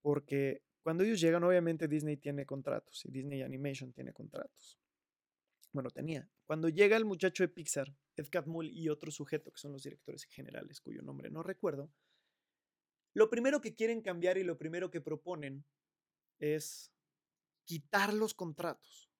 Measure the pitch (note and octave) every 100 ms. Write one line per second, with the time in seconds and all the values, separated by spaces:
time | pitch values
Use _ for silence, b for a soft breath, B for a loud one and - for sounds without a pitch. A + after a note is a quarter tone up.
0 | D3 C#3+ - C#3 C#3 - _ _ - E3
1 | G#3 G#3+ E3 E3+ F3 F3+ E3 D#3+ D#3 D3+
2 | D3+ C#3+ D3 C#3+ C#3 C#3 C3+ B2+ _ -
3 | - C3 C#3 C#3 C3 C3 C#3+ C3 C3 B2+
4 | B2+ - - - - _ - - _ _
5 | _ _ _ _ _ _ - C#3+ B2+ C3+
6 | D3+ D3 - _ - D#3 E3 D#3 G#3 A3
7 | A3 F3+ F#3+ F3+ F#3 - D3+ C#3+ C#3 -
8 | _ - D3 F3+ D3 E3 E3 E3 D#3+ D3+
9 | D#3+ D3 C#3+ D#3 - - D3 C#3 C#3 C#3
10 | - C#3+ - - - - - - - A1
11 | C#3 C#3 - D#3 E3 F#3+ F#3+ C#3 D3+ _
12 | _ _ _ _ _ _ _ _ _ _
13 | _ G3+ A3 A#3 B3+ C#4+ A3 - A3 A3+
14 | G#3+ F3 F3 F#3 F3+ D#3 D#3 E3+ F3+ E3+
15 | D3+ D3+ F3 E3+ C#3 C#3 - _ _ _
16 | _ _ _ _ D3+ D3+ D3 - - _
17 | _ _ _ _ _ _ - E3 - G3+
18 | G3+ G#3+ G#3+ - E3+ D3 E3+ - _ -
19 | -